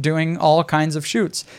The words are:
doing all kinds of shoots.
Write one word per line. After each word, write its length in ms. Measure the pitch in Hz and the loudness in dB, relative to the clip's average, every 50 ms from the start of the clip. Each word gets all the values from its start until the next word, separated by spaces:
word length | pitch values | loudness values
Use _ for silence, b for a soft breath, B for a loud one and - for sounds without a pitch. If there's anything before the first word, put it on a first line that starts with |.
doing 360 | 135 151 156 160 160 160 170 | -2 0 0 0 0 -2 -2
all 280 | 170 - 160 151 165 165 | 0 2 4 4 4 2
kinds 320 | - - 151 156 160 147 | 2 0 0 0 0 -2
of 100 | 156 147 | -4 -4
shoots. 380 | - - 233 208 - - - - B B | -2 0 0 0 0 -4 -8 -12 B B